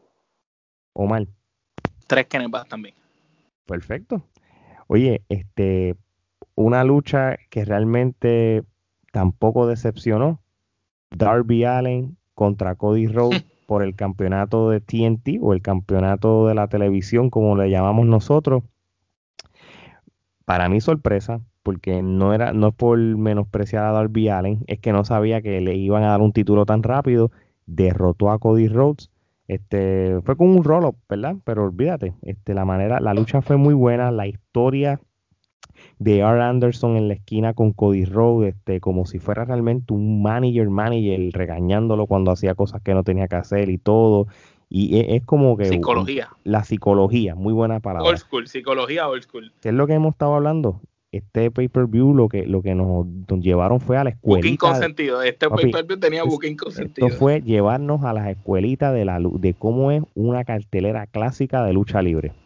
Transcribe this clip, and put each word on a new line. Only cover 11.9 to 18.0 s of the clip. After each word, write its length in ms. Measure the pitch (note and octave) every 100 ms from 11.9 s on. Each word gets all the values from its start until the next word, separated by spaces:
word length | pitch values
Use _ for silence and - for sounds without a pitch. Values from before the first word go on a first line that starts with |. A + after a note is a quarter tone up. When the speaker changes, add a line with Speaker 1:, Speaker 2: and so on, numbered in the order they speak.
| B2 C3 F3+ _
Speaker 1:
contra 400 | - G#2 G2 F#2+
Cody 320 | F2+ G#2 A2 A2
Rhodes 360 | A#2 A#2+ - - _
Speaker 2:
<laughs> 120 | -
Speaker 1:
por 160 | G2+
el 120 | G2 G2
campeonato 760 | G2 F#2+ F#2+ G2 G2+ A2+ A2+
de 100 | G#2+
T 240 | G#2 A2+ A2+
N 140 | A2+
T 140 | C#3 G#3+
o 120 | A2
el 80 | F#2
campeonato 840 | G2 F#2+ G2 F#2+ F#2+ G2 A2+ A2 A2
de 80 | A2
la 120 | G#2
televisión, 640 | G#2 G2+ G2 F#2+ A#2 B2+
como 260 | A#2 G#2+ G2+
le 140 | G2
llamamos 380 | F#2+ F#2+ A2